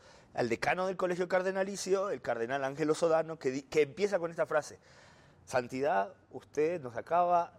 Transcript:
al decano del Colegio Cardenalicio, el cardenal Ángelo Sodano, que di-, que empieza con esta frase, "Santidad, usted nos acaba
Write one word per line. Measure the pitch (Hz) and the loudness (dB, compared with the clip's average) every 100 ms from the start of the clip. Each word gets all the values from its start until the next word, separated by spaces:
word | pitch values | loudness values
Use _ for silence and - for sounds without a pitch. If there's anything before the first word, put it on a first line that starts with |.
| - - - | -14 -20 -10
al | - 123 | -4 0
decano | 113 143 170 185 | 0 0 0 0
del | 185 | 0
Colegio | 185 175 180 | -2 0 2
Cardenalicio, | 185 185 190 190 196 185 190 196 | 2 2 0 -2 -4 0 0 0
el | 135 | -4
cardenal | 135 117 117 139 | -2 -2 -2 -2
Ángelo | 135 139 156 | -2 0 0
Sodano, | 156 170 160 160 160 | 2 4 2 2 -4
que | 135 | -4
di-, | 131 | -4
que | - 156 | 0 2
empieza | 143 135 202 196 | 2 0 0 0
con | 170 | -2
esta | 165 151 | -4 0
frase, | 156 - 101 - - - - - - | 0 -2 -12 -20 -20 -20 -20 -20 -20
"Santidad, | - 131 123 131 147 190 196 - _ | -4 -2 -2 -2 0 0 -2 -8 _
usted | 131 - - 156 175 | -18 -6 0 0 0
nos | 127 113 | -6 -10
acaba | - 170 175 175 170 | 0 2 4 4 2